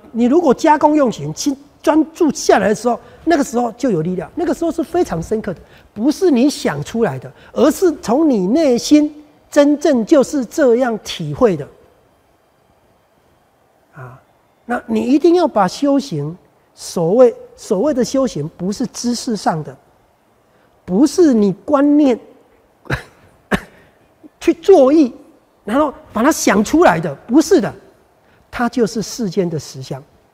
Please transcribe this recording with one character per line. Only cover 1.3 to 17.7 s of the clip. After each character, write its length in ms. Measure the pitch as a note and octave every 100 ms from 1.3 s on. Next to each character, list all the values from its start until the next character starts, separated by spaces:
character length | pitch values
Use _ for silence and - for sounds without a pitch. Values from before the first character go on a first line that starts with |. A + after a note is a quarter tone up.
心 220 | - C#4+ C4+ - _
专 300 | D#4+ D#4 D#4
注 180 | - D4+
下 280 | - - C#4+
来 100 | G3
的 60 |
时 140 | G#3+ A#3+
候， 120 | A3 - -
那 140 | D#4+ E4
个 40 |
时 160 | - A#3
候 140 | A#3+
就 180 | - C4+
有 120 | E3
力 120 | E3
量， 160 | F#3 D3
那 100 | D4
个 100 | E4+
时 120 | C#4 E4+
候 40 |
是 140 | -
非 180 | C#4 F4
常 180 | - E3+
深 180 | - A3
刻 120 | G3+
的， 60 | D#3+ - - _
不 160 | - C4
是 200 | - F#4
你 180 | A#3+ C#4+
想 340 | - A3 C#3+
出 200 | C#3+ A3+
来 140 | G3+ C3
的， 140 | C3 - -
而 180 | G3+ C#4
是 200 | - F4+ -
从 320 | - B3+ D#4+
你 180 | A3 F3+
内 300 | D4 D4 A#3+
心 480 | - D4 D4+ - - _ _
真 280 | D4 C#4+ D4
正 240 | E4 B3
就 180 | G#3 D4+
是 220 | - D4
这 320 | A3+ - C4 A#3
样 200 | B3+ G#3+
体 340 | - - D3
会 220 | C#3+ A#3+ D#3
的。 100 | C3 - _ _ _ _ _ _ _ _ _ _ _ _ _ _ _ _ _ _ _ _ _
啊， 260 | C#3+ B2+ B2+ _ _ _ _ -
那 140 | B3 -
你 140 | A3
一 180 | A#3 D4
定 160 | F4
要 120 | F4 D4+
把 220 | A3 F#3
修 300 | - C#4+ C#4
行， 360 | - D3+ D3 F3 _ _ _
所 400 | - - F#3 E3 A#3
谓， 180 | B3 - -
所 260 | - -